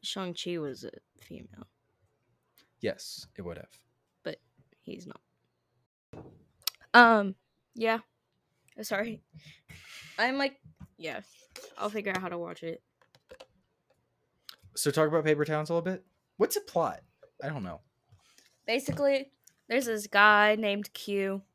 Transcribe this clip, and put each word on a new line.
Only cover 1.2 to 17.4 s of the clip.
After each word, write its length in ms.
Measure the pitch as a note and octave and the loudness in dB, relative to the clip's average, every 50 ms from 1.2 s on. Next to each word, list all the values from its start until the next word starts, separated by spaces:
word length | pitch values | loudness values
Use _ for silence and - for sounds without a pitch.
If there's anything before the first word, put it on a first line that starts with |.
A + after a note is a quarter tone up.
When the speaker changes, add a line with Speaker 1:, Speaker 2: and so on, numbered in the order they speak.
| - - - - B2 A#2 G2 - - - _ _ _ _ _ _ _ _ _ _ _ _ _ _ _ _ _ _ _ _ _ _ | -20 -18 -18 -18 -18 -18 -20 -20 -20 -20 _ _ _ _ _ _ _ _ _ _ _ _ _ _ _ _ _ _ _ _ _ _
Speaker 2:
Yes, 460 | - G#2 - - - - - - - - _ | -6 -6 -6 -6 -10 -14 -16 -16 -18 -18 _
it 60 | - | -14
would 160 | F2+ F2 E2+ - | -12 -12 -12 -12
have. 220 | - - _ _ _ _ _ _ _ _ _ _ | -14 -18 _ _ _ _ _ _ _ _ _ _
Speaker 1:
But 180 | - - D3+ - _ _ _ _ _ _ _ _ _ | -14 -14 -14 -14 _ _ _ _ _ _ _ _ _
he's 240 | - - - F3 - | -16 -16 -14 -16 -18
not. 140 | - - _ _ _ _ _ _ _ _ _ _ _ _ _ _ _ _ _ _ - - - - - - _ _ _ _ _ - - _ - - - | -20 -20 _ _ _ _ _ _ _ _ _ _ _ _ _ _ _ _ _ _ -20 -20 -20 -20 -20 -20 _ _ _ _ _ -12 -12 _ -4 6 8
Um, 400 | A#3+ A#3+ A#3 A3+ G#3+ G3+ G3 F#3+ - _ _ _ _ _ _ - | 10 10 10 8 6 4 0 -4 -8 _ _ _ _ _ _ -10
yeah. 280 | A#3 A3+ A3+ A3+ A3 - _ _ _ _ _ _ _ _ _ _ _ _ _ _ - G#3+ | -4 -2 0 0 -2 -4 _ _ _ _ _ _ _ _ _ _ _ _ _ _ -14 -8
Sorry. 400 | - G#3+ G3 A3 A#3 G#3+ - - _ - D#3 - - - - _ - - - - - - - - - - - | -6 -4 -4 -4 -6 -8 -12 -14 _ -20 -20 -20 -20 -20 -20 _ -20 -20 -20 -20 -20 -20 -20 -20 -14 -6 -4
I'm 180 | A3 B3+ C4+ C#4 | -2 -2 0 -2
like, 240 | C#4 C4+ C4+ - - - - - - - _ - | -2 -4 -4 -8 -18 -20 -20 -20 -20 -20 _ -14
yeah. 240 | E3 D#3 B2 - - - _ _ _ _ - - - - - - | -12 -10 -10 -10 -12 -16 _ _ _ _ -20 -20 -20 -18 -10 -8
I'll 100 | - G#3+ | -6 -6
figure 220 | G#3 G#3+ G3+ G3+ | -6 -4 -4 -4
out 100 | F#3 F#3 | -4 -4
how 80 | F#3 F3 | -6 -6
to 80 | F3 E3+ | -8 -8
watch 240 | E3+ F3 F3 - | -8 -10 -12 -10
it. 220 | E3 E3 - - - _ _ _ _ _ _ _ _ _ - - - - _ _ _ _ _ _ _ _ _ _ _ _ _ _ _ _ _ _ _ - - _ - - - - | -10 -10 -10 -12 -14 _ _ _ _ _ _ _ _ _ -20 -20 -20 -20 _ _ _ _ _ _ _ _ _ _ _ _ _ _ _ _ _ _ _ -20 -20 _ -20 -12 -8 -4
Speaker 2:
So 140 | - D3 | -2 0
talk 160 | C#3 D#3 D#3 D3+ | 2 2 2 2
about 180 | D#3+ E3 D3+ | 2 2 2
Paper 180 | D#3 D3+ D3 D3+ | 2 2 2 2
Towns 260 | D#3 D#3 D3+ D3+ D3+ | 0 0 -2 -2 -2
a 40 | E3+ | -2
little 100 | E3+ E3 F#3 | -2 -2 -2
bit. 140 | F#3+ F#3 - _ _ _ _ _ _ - | -4 -6 -8 _ _ _ _ _ _ -2
What's 180 | - - - | 0 0 0
a 60 | G#4 | -4
plot? 400 | G4+ - - E3+ D#3+ A2 D#2 - - _ _ _ - - _ - | -6 -2 0 0 0 0 -2 -6 -12 _ _ _ -20 -20 _ -10